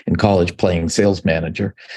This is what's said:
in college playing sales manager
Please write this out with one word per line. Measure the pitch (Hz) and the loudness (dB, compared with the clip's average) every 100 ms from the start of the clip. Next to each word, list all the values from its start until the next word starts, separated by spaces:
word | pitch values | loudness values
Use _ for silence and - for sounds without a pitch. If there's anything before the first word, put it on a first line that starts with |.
| - | -4
in | - | 0
college | 110 95 87 - | 4 4 2 0
playing | 95 85 82 | 0 0 -2
sales | - 101 92 | 0 2 2
manager | 95 80 82 - 101 - - | 0 -2 -2 -4 -6 -6 -18